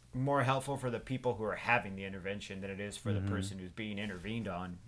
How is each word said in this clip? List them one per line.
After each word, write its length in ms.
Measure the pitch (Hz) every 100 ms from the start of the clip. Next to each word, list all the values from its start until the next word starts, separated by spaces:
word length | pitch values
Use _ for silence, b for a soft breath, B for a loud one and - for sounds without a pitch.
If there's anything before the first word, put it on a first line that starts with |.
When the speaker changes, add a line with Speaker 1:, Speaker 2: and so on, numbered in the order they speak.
| -
Speaker 1:
more 280 | 127 135 143
helpful 340 | 127 135 135 139
for 120 | 131
the 100 | 120
people 340 | - 131 123 104
who 80 |
are 120 | 107 -
having 400 | - 120 101 98
the 80 | 98
intervention 560 | 98 90 101 - 98
than 80 | 98
it 100 | 98
is 160 | 101 101
for 140 | -
Speaker 2:
Mm-hmm. 140 | 101 98
Speaker 1:
the 60 |
person 280 | 98 95 95
who's 120 | 92
being 280 | 87 107 101
intervened 480 | 107 90 92 117 104
on, 300 | 87 90 87